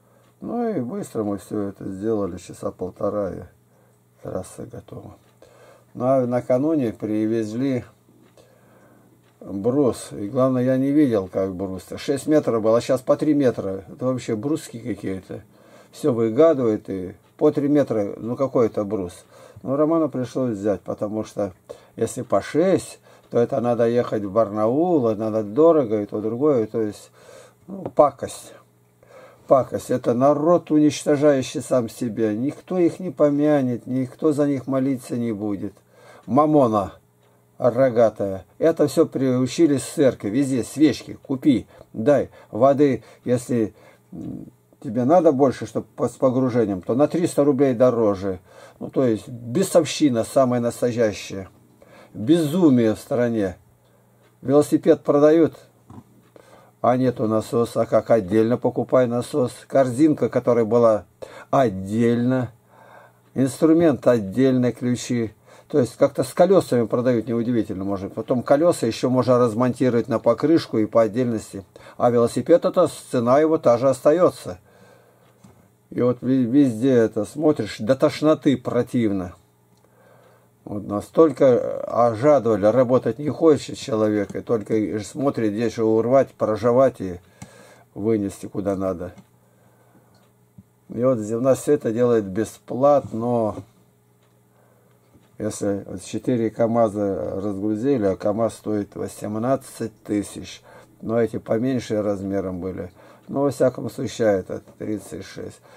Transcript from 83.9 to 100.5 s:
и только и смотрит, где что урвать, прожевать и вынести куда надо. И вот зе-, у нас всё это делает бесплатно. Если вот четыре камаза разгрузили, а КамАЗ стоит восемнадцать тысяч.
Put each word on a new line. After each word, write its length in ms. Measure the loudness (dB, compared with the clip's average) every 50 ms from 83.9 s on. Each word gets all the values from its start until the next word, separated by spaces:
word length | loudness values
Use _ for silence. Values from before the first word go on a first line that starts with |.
| 0 0 2 2 0 0 -2 -4 -8
и 40 | -8
только 360 | -4 -2 -2 -2 -2 -2 -2
и 220 | -2 -2 -2 -4 -6
смотрит, 520 | -8 -8 -8 -4 -4 -2 -2 -2 -2 -2
где 180 | -2 -2 -4 -4
что 260 | -2 0 0 2 2
урвать, 320 | 2 2 4 4 2 2 0 -2
прожевать 640 | -4 -2 -2 -2 0 0 2 4 4 4 2 2 -2
и 180 | -8 -10 -10 -12 -16 _ _ _ -20 -20 -20 -20 -20 -20 -20 -20 _ _ -12
вынести 520 | -4 -2 0 0 0 -2 -4 -6 -10 -14
куда 300 | -12 -10 -6 -6 -4 -4
надо. 360 | -4 -4 -4 -4 -6 -10 -14 -14 -18 -20 _ _ _ _ _ _ _ _ _ _ _ _ _ _ _ _ _ _ _ _ _ _ _ _ _ _ -20 -20 _ _ _ _ -12
И 120 | -4 0
вот 160 | 0 0 0 0
зе-, 200 | -2 -4 -4 0
у 20 |
нас 200 | 2 2 2 2
всё 120 | 2 0
это 180 | 0 0 0 -2
делает 340 | 0 0 2 2 2 2 0
бесплатно. 1300 | -2 -2 -4 -4 -4 -8 -14 _ -10 -2 2 4 4 4 2 0 -2 -6 -6 -2 -2 0 0 0 -2 -4 -8 -14 _ _ _ _ _ _ _ _ _ _ _ _ _ _ _ _ _ _ _ _ _ _ _ _ _ _ _ _ _ _ _ _ _ _ -8
Если 440 | -8 -8 -6 -4 -4 -4 -4 -4 -6 -10
вот 160 | -14 -14 -12
четыре 460 | -10 -10 -6 -4 -2 -2 0 -2 -2
камаза 920 | -2 -2 0 0 2 2 2 2 0 -2 -4 -4 -4 -4 -6 -6 -6 -6
разгрузили, 640 | -6 -6 -6 -4 -4 -4 -4 -2 -2 -2 0 0 0
а 100 | 0 -2
КамАЗ 400 | -2 -2 -4 -2 -2 -2 -4 -4
стоит 400 | -6 -8 -6 -4 -4 -4 -6 -8
восемнадцать 1080 | -10 -10 -10 -10 -10 -10 -8 -6 -4 -2 -2 -2 -4 -6 -10 -12 -10 -10 -10 -12 _ -8
тысяч. 580 | -4 -2 -2 -2 -4 -10 -14 -16 -16